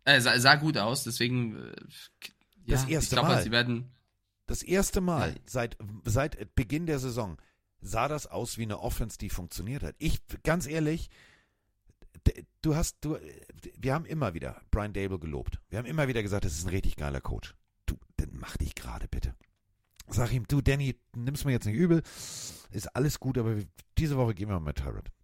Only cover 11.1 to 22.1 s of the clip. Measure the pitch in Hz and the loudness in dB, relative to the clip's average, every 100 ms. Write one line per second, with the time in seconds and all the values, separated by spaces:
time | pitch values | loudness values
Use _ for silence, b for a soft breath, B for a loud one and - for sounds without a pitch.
11.1 | b b b b b b _ _ _ - | b b b b b b _ _ _ -20
12.1 | - - - - _ 156 151 165 - 151 | 0 0 0 -4 _ 0 2 0 -4 -6
13.1 | 156 78 - - - - - 123 143 165 | -6 -8 -18 -20 -20 -20 -6 -2 -2 -2
14.1 | 160 120 82 65 - - - 104 101 95 | -2 -2 -2 -8 -10 -2 0 0 -4 -4
15.1 | 92 80 71 - - - 98 123 160 139 | -4 -4 -6 -6 -8 -8 -8 -4 0 2
16.1 | 117 101 101 92 76 90 95 - - 73 | 0 0 0 0 -2 -2 0 0 0 -2
17.1 | 67 - 53 - - _ _ - - - | -4 -6 -8 -10 -18 _ _ -6 -6 -6
18.1 | - - - - - - - - - - | -6 -6 -8 -2 2 2 -2 -8 -8 -4
19.1 | - - - _ _ _ _ _ - - | -2 -2 -4 _ _ _ _ _ -20 -4
20.1 | 110 120 123 110 143 135 139 139 123 _ | 0 2 0 2 2 4 4 2 -2 _
21.1 | 120 120 147 147 123 107 107 175 165 B | -6 -4 -2 2 2 2 2 6 6 B